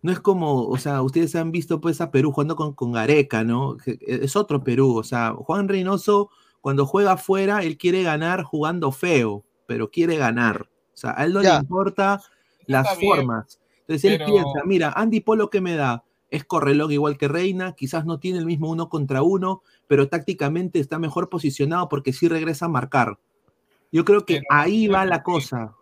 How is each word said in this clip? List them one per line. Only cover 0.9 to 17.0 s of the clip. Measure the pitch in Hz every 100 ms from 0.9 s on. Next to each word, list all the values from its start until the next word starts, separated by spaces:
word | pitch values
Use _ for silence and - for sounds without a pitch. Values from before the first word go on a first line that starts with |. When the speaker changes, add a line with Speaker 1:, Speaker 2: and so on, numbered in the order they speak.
| 139
Speaker 1:
ustedes | 131 147 165 170
han | 165
visto, | 170 165 160
pues, | 170 156
a | 131
Perú | 135 147
jugando | 143 147 160
con, | 156
con | 139 123
Gareca, | 117 113 151 139 113
¿no? | 110 120 135 117
Que, | -
eh, | 113 101 123
es | 139
otro | 202 214 143
Perú, | 131 123 135 113
o |
sea, | 110 120 113
Juan | 113 - 175 196
Reynoso, | 196 185 196 - 202 202 _ _ _
cuando | 139 139 139
juega | 190 202
afuera, | 185 - 190 196 208
él | 170 151
quiere | 175 185
ganar | 180 151 160 185
jugando | 156 156 151 175 151
feo, | 135 180 156 117 101 - _ _
pero | 117 110
quiere | - 165 160
ganar. | 127 117 117 101 - _ _
O | -
sea, | 120 -
a |
él | 147
no | 190
le | 190
Speaker 2:
Ya. | 156
Speaker 1:
importa | 135 180 196 190 196 202 - _ _ _
Speaker 3:
Está | -
Speaker 1:
las | 143 165 185
Speaker 3:
bien, | 196
Speaker 1:
formas. | 180 131 113 104 - _ _
Entonces | _ 160 196
él | 202
Speaker 3:
pero | 151
Speaker 1:
piensa, | 208 151 135 165
"Mira, | 190 156 139
Andy | 226 220
Polo, | - 220 208
¿qué | 202
me | 180 165
da? | 139 117 _ _ _
Es | 151
correlón | 143 170 139 143 151
igual | 143